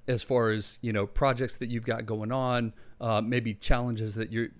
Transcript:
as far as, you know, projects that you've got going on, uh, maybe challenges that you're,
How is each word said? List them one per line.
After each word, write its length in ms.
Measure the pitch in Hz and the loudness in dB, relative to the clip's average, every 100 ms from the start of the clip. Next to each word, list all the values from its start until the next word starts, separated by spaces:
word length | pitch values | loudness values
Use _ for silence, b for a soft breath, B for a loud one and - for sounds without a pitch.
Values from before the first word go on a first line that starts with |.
| - | -2
as 160 | 120 | -2
far 280 | - 127 113 | 2 4 4
as, 280 | 110 101 - | 2 -2 -6
you 120 | 120 | -2
know, 140 | 107 101 | 0 0
projects 500 | - 139 123 127 - | 2 2 2 -2 -4
that 120 | 120 | -4
you've 180 | 120 117 | -4 -2
got 200 | 117 113 | -4 -2
going 240 | 107 107 | -4 -2
on, 420 | 131 127 123 113 b b b | 0 2 2 0 b b b
uh, 200 | 120 107 | 0 2
maybe 340 | 110 123 113 | 2 0 0
challenges 600 | 101 - 127 123 110 110 | -2 2 2 2 -2 -4
that 160 | 104 - | -4 -4
you're, 180 | 110 117 | -2 -4